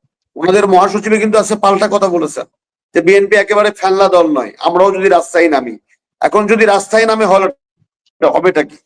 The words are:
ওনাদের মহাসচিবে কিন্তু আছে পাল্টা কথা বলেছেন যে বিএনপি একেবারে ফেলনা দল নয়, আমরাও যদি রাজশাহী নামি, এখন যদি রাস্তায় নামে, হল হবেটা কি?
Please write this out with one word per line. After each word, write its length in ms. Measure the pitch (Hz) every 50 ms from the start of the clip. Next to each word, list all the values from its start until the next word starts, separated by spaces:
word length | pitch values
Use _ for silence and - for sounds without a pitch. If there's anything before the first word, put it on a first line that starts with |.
| _ _ _ _ _ _ _
ওনাদের 320 | 139 156 180 190 208 208
মহাসচিবে 520 | 202 185 175 190 202 196 214 208 220 214 214
কিন্তু 200 | 208 214 208 220
আছে 180 | 202 - 214
পাল্টা 320 | 214 202 196 196 190 214 202
কথা 180 | 196 202 196 190
বলেছেন 360 | 175 170 160 151 - - - - _ _ _ _ _ _ _ _ _
যে 80 | 170 160
বিএনপি 340 | 170 196 202 202 196 214
একেবারে 340 | 208 202 202 208 208 208 185
ফেলনা 380 | - - - 190 190 190 196 185
দল 240 | 180 175 170 160 151
নয়, 200 | 131 117 101 - -
আমরাও 360 | - 139 170 175 185 196 190
যদি 140 | 190 190 196
রাজশাহী 400 | 180 170 170 - - 170 170 165
নামি, 280 | 151 135 127 120 110 - _ _ _ _ _ _ _ _
এখন 260 | - 151 - 214 208
যদি 180 | 208 226 214 226
রাস্তায় 420 | 208 202 190 - - 220 220 226
নামে, 180 | 220 220 214 220
হল 260 | 185 190 196 196 - - - _ _ _ _ _ _ _ _ _ _ _ _ -
হবেটা 380 | 143 120 156 160 220 - - -
কি? 140 | - - _ _